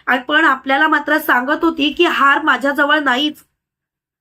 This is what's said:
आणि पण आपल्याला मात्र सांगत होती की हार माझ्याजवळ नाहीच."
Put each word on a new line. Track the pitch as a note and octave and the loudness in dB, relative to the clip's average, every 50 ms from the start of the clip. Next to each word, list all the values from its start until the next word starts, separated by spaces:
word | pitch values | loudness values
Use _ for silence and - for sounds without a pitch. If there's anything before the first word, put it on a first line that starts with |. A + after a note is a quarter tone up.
| - | -4
आणि | - B3 C4+ B3+ | -2 -2 -2 -2
पण | - D4 D#4 D#4+ | -2 0 0 2
आपल्याला | D4+ C4 B3+ - C4+ C4+ C#4 D#4 | 2 0 -2 -2 -2 0 2 2
मात्र | D#4+ D#4 D4 D4+ D4 D4+ | 2 0 0 0 0 -2
सांगत | D#4 D#4 - C4+ B3 B3+ C4+ D#4 D#4 E4+ | -2 0 0 0 0 0 -2 -2 0 0
होती | E4 D#4+ C#4 C#4 D4 | -2 0 0 -2 -2
की | C#4 - F4 | 0 0 0
हार | D#4+ - - C4 C#4 C#4+ D4+ | 0 2 2 2 2 2 2
माझ्याजवळ | D#4 D4+ C4 B3 C4+ C#4+ C#4+ D4+ C#4+ C#4+ D4+ D#4 | 2 0 0 0 0 -2 0 0 0 2 2 0
नाहीच." | D4 C#4 B3 B3+ D4 D4+ D4+ - _ _ _ _ _ _ _ _ _ _ _ _ _ _ _ _ | 0 0 -2 -2 -2 -4 -6 -8 _ _ _ _ _ _ _ _ _ _ _ _ _ _ _ _